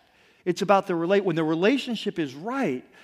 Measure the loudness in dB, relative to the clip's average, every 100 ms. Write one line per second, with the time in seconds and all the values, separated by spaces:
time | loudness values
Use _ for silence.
0 | _ _ _ _ -6 -2 2 2 2 -2
1 | 2 2 2 0 0 2 2 2 -2 -6
2 | -6 -4 -6 -6 -6 -4 -2 -4 -8 -20